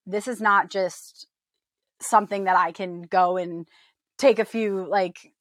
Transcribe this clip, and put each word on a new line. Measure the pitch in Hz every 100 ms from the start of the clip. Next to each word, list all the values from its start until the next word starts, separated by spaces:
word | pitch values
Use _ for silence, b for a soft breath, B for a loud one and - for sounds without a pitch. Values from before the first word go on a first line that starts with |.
| 185
this | 208 254
is | 220
not | 214 202 180
just | 196 180 - - _ - _ _ _ _ _ _ _
something | - 220 208 202
that | 185 180
I | 170
can | 170 185 175
go | 170 185 180 185
and | 175 170 160 b b b _ -
take | 269 220
a | 214
few, | 226 214 196 170
like, | 196 180 - _ _